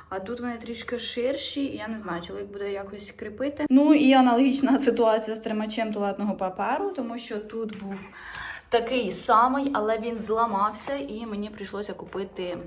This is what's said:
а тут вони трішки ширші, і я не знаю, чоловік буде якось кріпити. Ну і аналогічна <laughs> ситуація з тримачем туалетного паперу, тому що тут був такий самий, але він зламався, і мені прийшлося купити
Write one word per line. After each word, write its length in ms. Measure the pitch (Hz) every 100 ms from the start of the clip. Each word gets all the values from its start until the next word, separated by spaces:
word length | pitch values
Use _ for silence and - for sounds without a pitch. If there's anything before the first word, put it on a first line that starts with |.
| -
а 100 | 190
тут 200 | 196 240
вони 180 | 240 233
трішки 420 | 220 226 - 240
ширші, 680 | - 247 247 285 - 285 277
і 120 | 208
я 100 | 214
не 100 | 220
знаю, 240 | 196 170
чоловік 260 | 175 196 202
буде 240 | 202 202
якось 400 | 196 202 208 -
кріпити. 540 | - 214 214 277 294 302
Ну 240 | 262 294
і 200 | 302 254
аналогічна 640 | 269 254 233 277 - 240 277
<laughs> 100 | 240
ситуація 480 | 233 220 220 220 220
з 40 |
тримачем 540 | 220 214 220 233 214
туалетного 420 | 208 202 196 208 190
паперу, 540 | 190 185 208 277 403 359
тому 220 | 233 233
що 200 | - 214
тут 420 | 214 226 214 190
був 200 | 196 196 - - - - - - -
такий 380 | 233 233 254 202
самий, 600 | - - 220 254 277 277
але 260 | 277 214 226
він 200 | 233 226
зламався, 760 | 185 220 233 196 208 208 - 277
і 300 | 277 214 226
мені 240 | 202 214
прийшлося 440 | 214 196 196 208
купити 640 | 190 190 190 196 - 180 175